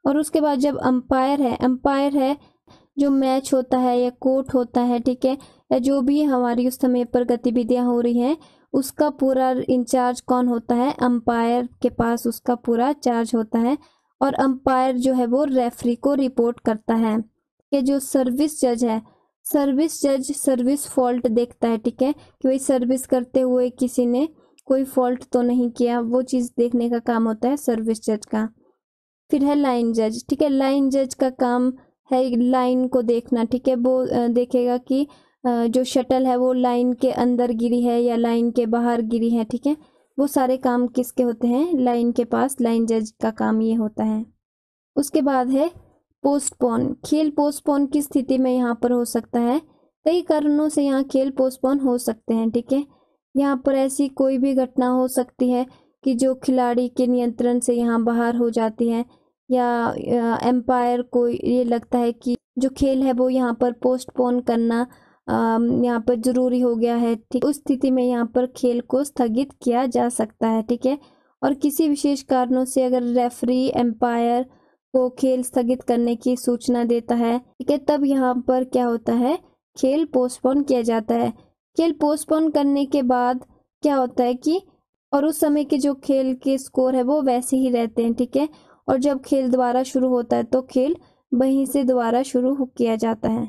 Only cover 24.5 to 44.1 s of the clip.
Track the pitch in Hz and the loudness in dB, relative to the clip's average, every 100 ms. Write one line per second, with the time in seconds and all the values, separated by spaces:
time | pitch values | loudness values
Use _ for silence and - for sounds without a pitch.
24.5 | _ - 269 269 - 247 247 - 247 240 | _ -2 0 0 0 0 -2 -2 0 2
25.5 | 247 240 240 240 240 233 247 254 254 240 | 2 0 0 0 0 0 -2 0 -2 -2
26.5 | - 240 240 233 240 233 226 226 220 247 | -2 0 0 0 -2 -2 0 0 0 -2
27.5 | 285 - 226 220 220 - 214 - 220 220 | -2 -2 -2 -2 -4 -4 -4 -4 -6 -6
28.5 | _ _ _ _ _ _ _ _ 294 277 | _ _ _ _ _ _ _ _ 0 2
29.5 | 294 269 240 233 226 220 233 - 269 302 | 2 0 0 0 0 -2 -4 -6 -2 0
30.5 | 269 269 277 269 269 262 - 262 254 247 | 0 0 2 0 0 -2 -2 -4 0 -2
31.5 | 247 254 262 _ _ _ 254 262 240 247 | 0 -2 -4 _ _ _ -2 0 0 2
32.5 | 254 254 254 254 254 233 233 240 233 226 | 2 2 0 2 0 0 -2 0 -2 0
33.5 | 254 262 254 247 254 254 247 240 233 247 | -2 0 0 2 0 0 0 0 0 0
34.5 | 254 247 247 254 269 294 - _ _ 254 | 0 0 -2 -2 -2 -2 -8 _ _ -2
35.5 | 240 233 254 254 262 254 262 262 247 254 | 0 0 0 0 -2 0 0 2 2 2
36.5 | 254 247 240 247 240 262 - 247 240 247 | 2 0 2 0 0 -2 0 0 2 0
37.5 | 226 233 240 240 240 240 233 233 233 240 | 0 0 0 2 2 0 0 0 0 0
38.5 | 233 226 233 240 233 220 233 233 233 220 | 0 0 0 0 0 -2 0 0 0 -2
39.5 | 240 285 302 - _ _ - 285 294 254 | -4 -2 -4 -8 _ _ -4 -2 0 -2
40.5 | 262 262 240 247 254 247 - 247 226 240 | 0 0 0 -2 -4 -4 -2 -2 -2 -2
41.5 | 247 339 302 247 240 240 233 233 233 262 | 0 0 0 0 0 0 -2 -2 -2 -2
42.5 | - 233 226 226 226 220 _ 220 220 220 | -2 -2 0 0 -2 -4 _ -6 -2 -2
43.5 | 220 226 226 214 214 220 | 0 0 -2 -4 -2 -2